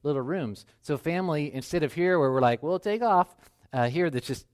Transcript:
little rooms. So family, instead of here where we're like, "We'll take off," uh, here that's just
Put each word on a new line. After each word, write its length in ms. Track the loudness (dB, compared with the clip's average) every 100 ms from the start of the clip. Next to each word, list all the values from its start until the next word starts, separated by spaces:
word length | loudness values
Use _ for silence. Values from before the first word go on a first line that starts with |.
little 180 | -2 -4
rooms. 460 | -2 -4 -6 -8 -18 _
So 180 | -6 -4
family, 560 | -2 -2 -2 -2 -4
instead 300 | -6 -4 -2
of 80 | -2
here 260 | 0 2 4
where 140 | 4
we're 80 | 4
like, 200 | 4 2
"We'll 200 | -2 -2
take 220 | -2 0
off," 340 | 4 4 2 -4 -20 _ _
uh, 160 | -2 0
here 220 | 0 0
that's 160 | -2 -6
just 200 | -10 -10